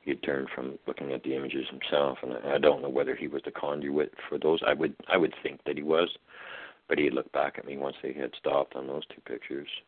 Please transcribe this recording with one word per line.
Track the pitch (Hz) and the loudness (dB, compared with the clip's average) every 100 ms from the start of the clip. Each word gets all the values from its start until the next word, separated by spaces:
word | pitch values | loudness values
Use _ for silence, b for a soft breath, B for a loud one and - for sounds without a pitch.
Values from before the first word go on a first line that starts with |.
He | - | -4
had | 67 | -2
turned | - 69 67 | 0 0 -2
from | - 64 69 - | -6 -8 -8 -8
looking | 64 69 | -6 -4
at | 65 | -4
the | 71 67 | -2 -4
images | 67 69 65 | -2 -4 -6
himself, | 65 - 73 69 64 | -6 0 4 4 0
and | 64 | -6
I, | 62 69 | -6 0
I | 71 | 6
don't | 73 73 | 8 6
know | 69 | 2
whether | 67 - | 0 0
he | - 71 | 0 -4
was | 71 | -4
the | 73 | -6
conduit | - 73 73 71 71 73 - - | -4 -2 -2 0 0 0 -2 -6
for | 73 | 0
those. | 78 82 - | 4 4 4
I | |
would, | 73 78 - - | 2 0 -2 2
I | 92 | 4
would | 80 - | 4 0
think | - 71 | -8 -6
that | - 73 | -4 -4
he | |
was, | 76 80 87 - B B B B B B _ | 2 4 4 -2 B B B B B B _
but | 80 | 4
he | |
had | 73 | 4
looked | 67 - | 2 -2
back | 69 71 - | 0 0 -2
at | |
me | - 69 | -10 -6
once | 69 69 | -6 -4
they | 65 | -8
had | 67 64 - | -6 -6 -4
stopped | 71 71 69 | 0 2 0
on | 65 67 | -4 -6
those | 71 - | -6 -8
two | - | -18
pictures | - 60 - 69 73 - | -10 -10 -6 -8 -8 -12